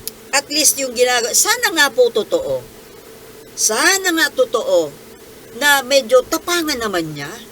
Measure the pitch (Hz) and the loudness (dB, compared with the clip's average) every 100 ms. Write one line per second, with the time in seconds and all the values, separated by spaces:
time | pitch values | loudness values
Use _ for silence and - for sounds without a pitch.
0 | - - - 277 277 294 277 269 269 240 | -16 -16 -4 -4 -2 0 0 0 -4 0
1 | 247 247 226 - 403 480 453 330 285 262 | 0 2 0 0 0 0 0 2 0 4
2 | 240 226 - 175 143 131 120 - - - | 2 2 -2 -2 -2 -6 -8 -18 -20 -20
3 | - - - - - - - 247 320 381 | -20 -20 -20 -20 -18 -4 -2 2 2 2
4 | 381 320 294 269 254 269 - 180 151 143 | 0 0 0 0 0 0 2 2 0 -6
5 | - - - - - 226 294 277 247 277 | -20 -20 -20 -20 -18 -2 2 2 2 0
6 | 220 254 - 320 - 349 302 262 220 180 | 4 2 2 -4 -2 -2 -2 -4 -4 -4
7 | 160 147 143 208 - | -4 -8 -12 -14 -18